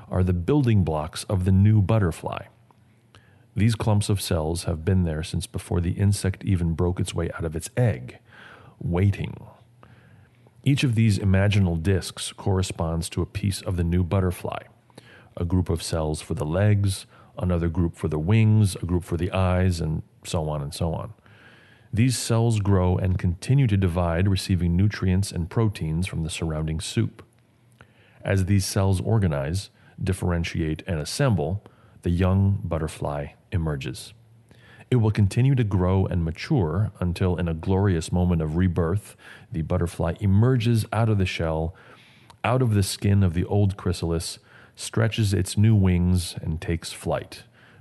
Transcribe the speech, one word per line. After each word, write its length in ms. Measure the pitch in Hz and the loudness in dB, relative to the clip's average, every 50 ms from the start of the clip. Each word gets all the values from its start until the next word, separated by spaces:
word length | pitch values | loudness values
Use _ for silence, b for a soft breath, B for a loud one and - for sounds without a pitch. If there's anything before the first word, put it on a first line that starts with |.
| B B | B B
are 140 | - 92 92 | -2 0 0
the 100 | 90 90 | 2 0
building 520 | 87 85 85 143 151 135 117 110 101 87 | 0 0 0 2 2 4 4 4 4 2
blocks 400 | 80 78 76 76 76 - - - | 2 0 -2 -4 -6 -8 -10 -6
of 200 | - 107 92 90 | -4 -2 -2 2
the 80 | 98 95 | 4 4
new 300 | 92 101 107 110 107 95 | 6 6 6 6 6 4
butterfly. 640 | 87 113 110 98 82 80 - - - - - - - _ _ _ _ _ _ _ _ _ _ _ _ b b b b b b b b _ | 4 4 2 2 0 -2 -4 -8 -10 -10 -10 -12 -14 _ _ _ _ _ _ _ _ _ _ _ _ b b b b b b b b _
These 180 | 92 101 117 110 | 0 2 2 2
clumps 340 | - - 117 104 104 - - | 0 0 2 2 2 2 0
of 140 | 104 95 - | -2 -2 -2
cells 420 | - 90 82 76 78 85 85 - | -2 -2 -2 0 -2 -4 -4 -4
have 200 | - 85 78 80 | -4 -4 -2 0
been 180 | 92 95 92 87 | 0 2 2 2
there 220 | 82 76 78 82 | 0 -2 -4 -6
since 220 | - - 85 - | -6 -6 -6 -6
before 340 | - - - - - - 90 | -6 -8 -10 -6 -4 -2 -2
the 100 | 87 90 - | -2 -2 0
insect 520 | - 101 101 101 - - 92 92 - - | 0 2 2 2 2 0 -2 -4 -2 -2
even 300 | - 98 85 85 82 82 | -2 0 0 0 0 0
broke 260 | 76 90 87 87 - | 0 0 0 0 -2
its 120 | 92 - - | -4 -4 -4
way 180 | 87 85 80 - | -4 -4 -4 -6
out 120 | - 85 | -6 -6
of 120 | 80 78 | -6 -6
its 120 | 80 - - - | -8 -10 -6 -2
egg, 440 | 123 123 110 78 62 64 62 - - B B B B B B B B B B B B | 0 0 0 0 -2 -6 -14 -16 -18 B B B B B B B B B B B B
waiting. 680 | - - 85 87 98 101 95 - - - - - 107 - - - _ _ _ B B B B B B B B B B B B B B B _ - - | -6 -2 0 2 2 2 0 0 -4 -8 -10 -12 -18 -20 -20 -20 _ _ _ B B B B B B B B B B B B B B B _ -4 0
Each 220 | 135 147 139 - | 0 2 2 2
of 100 | 131 110 | 2 2
these 240 | 110 113 110 98 - | 4 4 4 2 2
imaginal 640 | - 98 95 95 98 104 98 104 98 87 85 82 80 | 2 2 4 4 4 4 4 4 2 2 0 0 0
discs 500 | 98 95 87 - - - - - - - | 0 0 0 -2 -6 -10 -12 -12 -12 -12
corresponds 760 | - - 101 95 95 92 - - - 85 82 82 82 82 - | -6 -2 0 0 0 0 -2 -4 -4 -4 -2 -2 -4 -4 -4
to 100 | - 92 | -4 -4
a 60 | 85 | -4
piece 340 | - - - - 101 92 - | -4 -4 -2 -2 -2 -2 -4
of 160 | - - 90 | -4 -4 -2
the 80 | 87 85 | -2 0
new 200 | 85 87 92 92 | 0 2 0 0
butterfly. 580 | 80 98 98 92 90 85 - - - - - - - _ _ _ B B B B B B B B B B | 2 0 0 0 0 -2 -4 -6 -8 -8 -10 -12 -16 _ _ _ B B B B B B B B B B
A 80 | - 87 | -6 -4
group 240 | 85 98 92 85 - | 0 0 0 0 0
of 140 | 85 80 - | -2 -4 -4
cells 400 | - - 82 78 78 78 - - | -4 -4 -4 -2 -2 -4 -6 -6
for 120 | - 82 | -8 -6
the 120 | 78 76 | -6 -4
legs, 580 | 73 82 92 104 104 104 101 101 98 95 - - B B B B B B | -2 0 2 2 4 4 4 2 0 -2 -4 -8 B B B B B B
another 320 | - 87 90 87 85 85 85 | -4 -2 0 0 0 0 0
group 280 | 80 92 85 85 - | 0 0 0 -2 -2
for 120 | - - 82 | -4 -4 -4
the 100 | 78 78 | -2 -2
wings, 580 | 78 90 110 113 110 110 107 107 107 95 - | 0 2 4 4 6 6 6 6 4 2 0
a 100 | - - | -2 -4
group 180 | 85 90 87 85 | -2 -2 -2 -2
for 140 | - 87 80 | -2 -4 -2
the 140 | 90 92 90 | -2 -2 0
eyes, 480 | 95 95 90 90 90 92 92 85 82 | 0 2 2 2 2 2 2 0 0
and 220 | 82 78 78 82 - _ _ _ - | -2 -4 -4 -4 -6 _ _ _ -10
so 240 | - - 87 78 76 | -6 -4 -4 -4 -4
on 140 | 76 76 71 | -4 -6 -6
and 100 | 71 - | -8 -6
so 220 | - 87 82 78 | -4 -4 -4 -4
on. 180 | - - - - B B B B B B B B B B B B B B B - | -6 -8 -12 -14 B B B B B B B B B B B B B B B 0
These 260 | 98 135 131 120 - | 0 2 2 0 0
cells 420 | - - 117 113 117 120 110 107 | -2 0 0 2 2 2 2 0
grow 360 | 95 98 101 92 90 90 92 | 2 2 2 4 4 2 2
and 220 | 101 - 95 90 - | 2 0 0 0 0
continue 480 | - 92 85 - - - 131 143 135 | 0 -2 -2 -2 0 0 2 4 4
to 100 | 113 101 | 4 2
divide, 520 | 98 98 87 80 92 87 85 82 85 95 101 | 2 2 0 0 0 -2 0 0 0 2 2
receiving 460 | 92 90 - - 95 82 87 85 85 | 0 0 0 0 0 0 0 0 2
nutrients 580 | 87 101 101 - - - 92 90 95 98 - - | 2 2 0 0 0 0 0 2 0 0 -2 -4
and 180 | 87 82 - | -6 -6 -4
proteins 560 | - 120 113 110 104 - 80 78 78 82 92 | -2 0 0 0 -2 -4 -4 -4 -2 -4 -4
from 160 | - - 82 80 | -4 -4 -6 -6
the 80 | 78 | -6
surrounding 500 | - - 85 80 78 78 78 80 80 78 | -6 -6 -6 -4 -4 -4 -4 -4 -4 -6
soup. 420 | - - - 117 107 - - - - _ _ _ _ _ _ _ _ _ _ B B B B B B B B B - | -6 -4 -2 -2 -2 -2 -4 -10 -20 _ _ _ _ _ _ _ _ _ _ B B B B B B B B B -4
As 220 | 98 98 95 95 | -2 0 2 2
these 220 | 87 101 98 95 | 2 2 2 2
cells 340 | - - 104 95 98 95 90 | 0 0 0 2 2 2 0
organize, 720 | - 104 110 113 98 85 73 71 67 73 87 98 - - B B B B B - - | 0 0 0 2 2 2 0 -2 -2 -2 -4 -4 -6 -8 B B B B B -6 -4
differentiate, 760 | 92 92 - 87 90 87 85 85 - - 90 82 78 78 - - | -4 -2 -2 -2 -2 -2 -2 -2 -4 -4 -2 -2 -2 -4 -4 -6
and 140 | - 87 78 | -6 -6 -6
assemble, 640 | 73 - - - 143 131 104 82 73 78 95 104 B B B B B B B B - | -6 -6 -4 0 0 2 2 0 0 -2 -4 -6 B B B B B B B B -4
the 80 | 90 | -2
young 500 | 87 85 92 92 95 98 98 98 98 - - | 0 2 2 2 4 4 4 2 2 0 -2
butterfly 640 | 85 82 80 80 78 - - 82 76 73 73 71 69 - _ _ _ | -4 -4 -4 -4 -6 -6 -6 -6 -6 -6 -6 -8 -10 -12 _ _ _
emerges. 640 | - 85 80 78 76 69 67 67 - - - - - - _ _ _ _ _ B B B B B B B B - | -4 -4 -2 -2 -4 -4 -6 -8 -10 -12 -14 -18 -20 -20 _ _ _ _ _ B B B B B B B B 0
It 60 | 127 | 2
will 140 | 123 107 110 | 2 4 2
continue 440 | 104 110 104 98 - 117 127 139 143 | 4 4 2 2 4 2 4 4 4
to 100 | 123 120 | 2 2
grow 400 | 98 104 92 90 90 95 95 95 | 2 2 2 2 4 4 2 2
and 180 | - - 85 82 | 2 0 0 0
mature 680 | 82 80 - - - 160 123 87 76 80 98 110 - - - | -2 -4 -6 -4 0 0 2 2 2 0 0 -2 -2 -2 -2
until, 360 | 90 87 85 - 98 90 87 | -4 -2 -2 0 0 0 0
in 120 | 80 90 85 | 0 -2 -2
a 60 | 80 | -4
glorious 580 | 80 80 95 95 92 101 101 90 80 78 - - | -4 -2 0 2 2 2 2 2 0 0 -2 0
moment 300 | 87 90 90 87 82 80 | 2 2 2 2 2 0
of 140 | 78 78 | 0 0
rebirth, 600 | 87 95 92 82 90 85 80 92 107 - - - B B B B B B B | 2 2 2 2 0 0 0 0 -2 -4 -8 -14 B B B B B B B
the 120 | - 80 78 | -8 -8 -4
butterfly 520 | 73 90 87 87 82 - - 87 85 82 - | -2 -2 -2 -2 -2 -2 -2 -4 -4 -2 -2
emerges 640 | 104 98 98 101 110 127 131 123 107 120 120 110 - - 110 | 0 2 4 4 4 4 4 2 2 2 2 2 0 0 0
out 160 | 107 117 110 | 0 2 2
of 80 | 107 | 2
the 100 | 101 92 | 2 0
shell, 480 | 90 - - 85 80 80 80 80 82 B B B B B B B B B B B B B _ - | -2 -2 -2 -4 -2 -2 -2 -4 -4 B B B B B B B B B B B B B _ -2
out 160 | 104 123 131 | 0 0 2
of 140 | 131 117 107 | 2 2 2
the 80 | 101 98 | 2 2
skin 400 | - - - - 101 101 101 98 | 0 -2 -2 0 2 4 4 4
of 100 | 90 78 | 2 2
the 140 | 87 95 | 0 -2
old 320 | - 98 101 104 98 92 - | 0 0 2 2 0 0 -2
chrysalis, 600 | - 92 85 - 85 82 82 82 - - - - B B B B B B B | -4 -4 -4 -2 -2 -2 -2 -2 -4 -6 -10 -14 B B B B B B B
stretches 560 | - - - - 107 113 110 - - 110 98 98 | -16 -14 -6 -2 -2 0 0 0 0 0 0 2
its 240 | 95 92 - - | 0 -2 -2 0
new 180 | 104 104 113 110 | 2 4 4 6
wings, 600 | 101 92 92 90 87 87 90 90 90 85 - - - 78 | 6 6 4 4 4 4 4 2 2 0 -2 -6 -8 -6
and 180 | 82 80 80 | -6 -6 -6
takes 320 | - 85 82 78 - - - | -4 -4 -4 -4 -6 -10 -14
flight, 520 | - - 82 73 65 - - - - - B B B B B B B | -8 -6 -4 -4 -4 -6 -10 -16 -20 -20 B B B B B B B